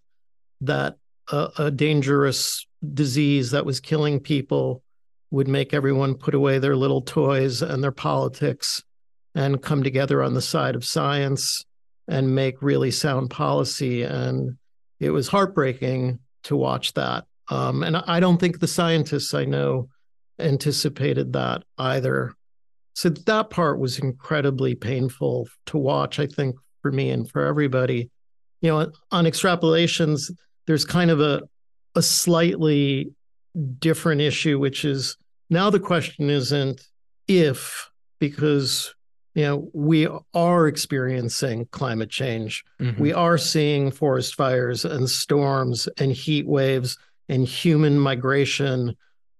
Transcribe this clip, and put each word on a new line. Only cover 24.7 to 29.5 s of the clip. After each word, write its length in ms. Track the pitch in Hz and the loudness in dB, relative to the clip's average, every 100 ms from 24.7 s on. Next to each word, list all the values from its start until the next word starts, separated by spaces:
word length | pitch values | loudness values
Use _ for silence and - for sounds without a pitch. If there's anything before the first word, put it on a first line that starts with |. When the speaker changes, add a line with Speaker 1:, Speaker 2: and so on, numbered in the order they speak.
| 120 | -2
Speaker 1:
painful 720 | 110 127 131 - 139 123 117 - - | -4 -2 -2 -2 -4 -2 -6 -14 -6
to 100 | 151 | -2
watch, 420 | 135 147 139 - | 0 0 -2 -4
I 80 | 147 | -4
think, 280 | - 135 127 _ _ | -2 -4 -6 _ _
for 100 | 143 | -4
me 180 | 135 131 | -2 -2
and 200 | 127 117 | -2 -4
for 160 | 143 143 | -2 0
everybody. 640 | 151 143 127 127 123 120 _ _ _ _ _ | 0 0 0 0 -2 -4 _ _ _ _ _
You 80 | 165 | 0
know, 220 | 156 156 - _ | 2 0 -6 _
on 140 | 180 165 | 2 2
extrapolations, 1080 | 160 190 | 2 2